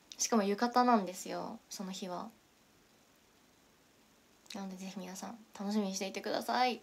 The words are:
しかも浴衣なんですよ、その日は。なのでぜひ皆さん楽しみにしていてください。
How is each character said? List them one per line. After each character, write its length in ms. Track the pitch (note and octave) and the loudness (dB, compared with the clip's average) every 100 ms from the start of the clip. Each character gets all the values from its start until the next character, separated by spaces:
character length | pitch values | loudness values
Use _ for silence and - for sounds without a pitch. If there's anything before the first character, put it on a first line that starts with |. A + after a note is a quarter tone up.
| - - | -16 -6
し 100 | - | 2
か 100 | A#3 | 4
も 60 | |
浴 260 | G3 G3+ A#3+ | 4 2 2
衣 160 | B3 B3 | 6 6
な 120 | A3+ | 6
ん 80 | F3+ | 4
で 80 | |
す 140 | F#3 F#3+ | -4 -6
よ、 320 | F3 F3+ A3+ - | -6 -6 -10 -12
そ 140 | - | -10
の 80 | F#3+ | -8
日 160 | F#3+ F#3+ | -6 -6
は。 220 | F3 G#3+ - _ _ _ _ _ _ _ _ _ _ _ _ _ _ _ _ _ _ _ _ - G3+ | -8 -10 -14 _ _ _ _ _ _ _ _ _ _ _ _ _ _ _ _ _ _ _ _ -12 -8
な 60 | |
の 80 | G3 | -8
で 80 | F#3 | -8
ぜ 80 | F#3+ | -10
ひ 140 | F#3 | -10
皆 160 | F3+ F#3+ | -10 -8
さ 120 | F#3+ | -10
ん 100 | A#3 - - | -10 -14 -6
楽 120 | G3+ | 0
し 80 | G#3+ | 2
み 80 | G3 | 2
に 80 | F#3+ | 0
し 40 | |
て 80 | G3 | -4
い 60 | |
て 80 | G3 | -4
く 80 | G#3 | -2
だ 120 | - | -2
さ 260 | A#3 A#3+ B3+ | 2 2 2
い。 140 | A3+ | 0